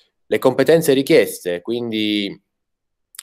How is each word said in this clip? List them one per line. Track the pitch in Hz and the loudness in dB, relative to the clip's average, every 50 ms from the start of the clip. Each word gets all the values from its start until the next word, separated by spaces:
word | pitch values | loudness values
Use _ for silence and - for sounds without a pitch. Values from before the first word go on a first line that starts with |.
| _ _ _ _ _ | _ _ _ _ _
Le | - 104 - | -6 -4 0
competenze | - 131 127 139 131 143 160 165 165 143 135 | 0 0 2 2 2 4 2 4 4 2 0
richieste, | 135 135 151 160 127 98 - - - - 90 87 87 | 2 2 4 4 4 4 2 -2 -8 -8 -6 -6 -6
quindi | - 113 117 120 120 117 110 107 107 107 104 104 101 95 87 - _ _ _ _ _ _ _ _ _ _ _ _ _ _ _ - | -6 -6 -6 -6 -6 -6 -4 -4 -2 -2 -2 -2 -4 -6 -8 -12 _ _ _ _ _ _ _ _ _ _ _ _ _ _ _ -20